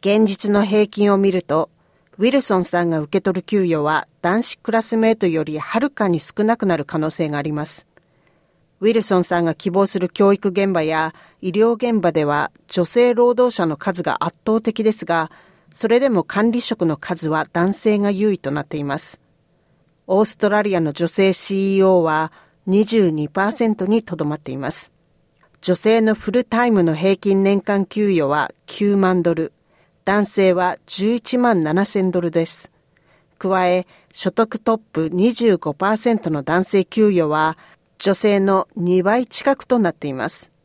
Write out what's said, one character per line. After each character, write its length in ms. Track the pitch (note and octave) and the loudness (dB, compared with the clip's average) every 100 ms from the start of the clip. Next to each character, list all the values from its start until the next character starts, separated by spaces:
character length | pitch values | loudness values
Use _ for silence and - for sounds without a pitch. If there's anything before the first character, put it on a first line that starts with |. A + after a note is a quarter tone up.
現 240 | G3 G#3 A3 | 2 2 2
実 240 | G3 G#3 | 0 0
の 140 | G#3 | 0
平 240 | G3+ G#3+ G#3 | 2 2 0
均 240 | G3+ G3+ | 0 2
を 60 | G3 | 4
見 120 | G3 | 2
る 140 | F3+ | 0
と、 260 | - D3+ D#3+ _ _ _ _ - | -2 -2 -2 _ _ _ _ -2
ウ 40 | |
ィ 100 | A3 | 2
ル 80 | C4+ | 2
ソ 200 | B3+ F#3+ | 2 0
ン 40 | |
さ 220 | F3+ F3 F3 | 0 -2 0
ん 40 | |
が 120 | D#3+ | -2
受 160 | D3+ G3 | -2 -2
け 40 | |
取 200 | F#3+ F3+ | -2 -4
る 20 | |
給 220 | - G#3 F3+ | -2 -2 0
与 180 | D#3 | 0
は 240 | D3 D#3 - _ | 0 -2 -4 _
男 220 | F3 G#3 | -2 -2
子 160 | A#3+ - | -4 -8
ク 120 | - | -2
ラ 100 | A3+ | -2
ス 140 | A3+ A3+ | 0 0
メ 160 | A3 | 2
ー 40 | A3 | 2
ト 120 | F#3 | 0
よ 160 | D#3+ | -2
り 160 | D#3 D3+ | -4 -8
は 180 | - - | -4 -2
る 120 | C#4 | -2
か 180 | - G#3 | -2 0
に 140 | E3+ | 0
少 240 | - - G#3+ | -4 -2 0
な 100 | A3+ | 0
く 100 | G3 | 0
な 120 | E3 | -2
る 80 | D3 | -2
可 140 | D#3+ | -4
能 100 | D#3 | -4
性 180 | - D#3+ | -4 -4
が 100 | D3 | -4
あ 40 | |
り 100 | D3+ | -6
ま 140 | D3+ D3+ | -6 -8
す。 200 | - - _ _ _ _ _ _ _ _ _ | -10 -16 _ _ _ _ _ _ _ _ _
ウ 80 | G3+ | 0
ィ 60 | |
ル 80 | A3+ | 0
ソ 180 | G#3 F#3+ | 2 0
ン 40 | F3 | 2
さ 160 | F3 | 0
ん 40 | E3+ | 0
が 100 | D#3 | -2
希 160 | G3 | -2
望 160 | F3+ G3 | 0 0
す 120 | F#3+ | 0
る 80 | F3+ | -4
教 240 | - G3+ | 2 2
育 180 | G3+ G3+ | 2 0
現 220 | F#3 G3 | -2 0
場 120 | F3+ | 0
や 300 | D#3 D#3+ D#3+ - - _ | -2 -2 -4 -6 -20 _
医 80 | F#3 | -6
療 240 | F3+ A3+ | 2 2
現 280 | A3+ A#3+ A3+ | 2 0 0
場 120 | F3 | 0
で 100 | D#3+ | 0
は、 280 | D3 C#3+ C#3+ _ _ | 0 0 -2 _ _
女 180 | - E3+ | -2 0
性 280 | A#3+ B3 | 2 2
労 220 | A#3 A#3+ A#3+ | 4 2 4
働 180 | B3 | 0
者 120 | A#3 E3+ | 2 -2
の 100 | D3 | -2
数 260 | - F3+ | -4 -4
が 220 | D3+ - | -4 -4
圧 140 | E3+ - - | -4 -6 -2
倒 140 | A3 | 0
的 240 | A3 A3 A3 | 0 0 0
で 80 | |
す 100 | G#3+ | 0
が、 280 | - E3+ D#3+ - _ _ _ | -2 -2 -2 -10 _ _ _
そ 160 | - A3+ | -6 0
れ 100 | A#3 | 2
で 80 | C4+ | 2
も 160 | G#3 | 0
管 260 | - G3+ A3+ | -2 0 0
理 100 | A#3+ | 0
職 240 | - A3 E3+ | -4 -2 -2
の 100 | D3 | -2
数 320 | - E3+ D#3 | -6 -6 -2
は 220 | D#3 D#3 | -2 -2
男 220 | E3+ F3+ | -2 -2
性 260 | G3 A3 G#3 | 0 0 2
が 100 | G3+ | 0
優 220 | G3 G#3+ | 0 0
位 80 | F#3 | -2
と 120 | C#3 | -4
な 100 | D3 | -6
っ 40 | D3 | -6
て 120 | D3+ | -8
い 80 | C#3+ | -6
ま 140 | C#3 | -6
す。 200 | - - _ _ _ _ _ _ _ _ - | -6 -12 _ _ _ _ _ _ _ _ -2
オ 140 | F#3+ | 0
ー 40 | G#3+ | 0
ス 120 | - | 0
ト 100 | G#3 | 0
ラ 140 | G#3 | 0
リ 160 | G#3 F#3 | 0 0
ア 20 | |
の 140 | D#3 | -2
女 160 | C#3+ E3+ | -2 -4
性 240 | - F#3+ | 2 0
シ 220 | F3+ - G3 | 0 -4 -2
ー 200 | G3 G3 | 0 2
イ 40 | |
ー 80 | F#3+ | 4
オ 100 | F#3 | 4
ー 40 | |
は 280 | E3 D#3 D#3+ - _ _ - | 2 0 -4 -8 _ _ 0
二 200 | F#3+ G#3+ | 2 2
十 240 | A3 F#3 | 2 2
二 180 | D#3 D3+ | 0 -4
パ 220 | G3 G3+ | -2 -2
ー 20 | |
セ 160 | D4 A3+ | 0 -2
ン 80 | G#3+ | -2
ト 100 | F#3+ | 0
に 160 | A3 | 0
と 140 | A3 E3 | -2 -6
ど 80 | |
ま 140 | D3+ D3+ | -6 -6
っ 20 | |
て 140 | D3 | -8
い 40 | C3 | -8
ま 140 | C3+ | -6
す。 220 | - - _ _ _ _ _ _ _ | -6 -10 _ _ _ _ _ _ _
女 160 | - F3+ | -4 0
性 240 | A3 A3+ | 2 2
の 160 | A3 G#3+ | 2 0
フ 160 | - | 0
ル 140 | A3 A#3+ | -2 0
タ 220 | A3+ A#3+ | 0 2
イ 40 | |
ム 140 | G#3 E3+ | 4 2
の 100 | D3+ | 2
平 220 | F#3 F#3+ | 0 0
均 260 | G3+ G3 | 0 2
年 160 | G3 G3+ | 2 0
間 260 | F#3+ G3+ F#3+ | 0 -2 -2
給 280 | G#3 G#3 | -2 0
与 160 | F3+ C#3 | 2 2
は 200 | D3 C3+ - - | 0 -2 -6 -16
九 300 | - G3+ G3+ | -2 0 2
万 280 | F#3+ F#3 | 2 2
ド 100 | E3+ | 0
ル、 180 | E3 D#3+ _ _ _ _ _ - | -2 -4 _ _ _ _ _ -2
男 160 | G3+ G3+ | 0 0
性 280 | - F#3+ | 2 2
は 240 | F3+ F3+ - _ | 2 0 -4 _
十 260 | - G3+ | -4 -2
一 240 | A#3+ - B3+ | -2 -2 0
万 260 | A#3+ G#3 | 2 2
七 220 | D#3 E3+ G3+ | 2 0 0
千 240 | G3+ F#3+ | 0 0
ド 100 | F3+ | 0
ル 120 | E3+ | -2
で 160 | E3 E3 | -2 -4
す。 240 | - - _ _ _ _ _ _ _ | -8 -16 _ _ _ _ _ _ _
加 300 | F#3+ F#3+ F3+ | -2 0 2
え、 180 | F#3 F3+ _ _ | 0 -2 _ _
所 200 | - F#3 | -8 -6
得 260 | - A3+ A3+ | -2 -2 -2
ト 200 | - A3+ | -2 -2
ッ 0 | |
プ 300 | _ - D#3+ | _ -6 -4
二 200 | F3 G#3+ | 2 0
十 240 | A#3 A#3 F3+ | 2 2 2
五 180 | - C#3+ | -2 -4
パ 160 | F#3+ | -2
ー 60 | G#3+ | 0
セ 160 | A#3+ | 0
ン 40 | A3 | 0
ト 140 | - | -2
の 100 | D#3 | -4
男 240 | C#3 E3+ F#3 | 0 0 2
性 180 | G3+ | 0
給 280 | F#3 - G#3+ | 0 2 2
与 180 | F#3 D#3 | 4 0
は 300 | D3+ D#3 D#3+ - _ _ _ | 0 0 -2 -16 _ _ _
女 160 | - F#3+ | -2 0
性 240 | G#3+ G3+ | 2 2
の 280 | G3 F#3+ - - | 2 2 -2 -4
二 280 | F3 F#3 | 0 2
倍 240 | F3+ A#3 B3+ | 2 0 -2
近 280 | - - C4+ | -4 -2 -2
く 100 | - | 0
と 120 | B3 | 0
な 140 | F#3 | 0
っ 20 | |
て 140 | - D3+ | -2 -8
い 60 | |
ま 140 | C3 A#2+ | -6 -6
す。 220 | - - _ | -8 -16 _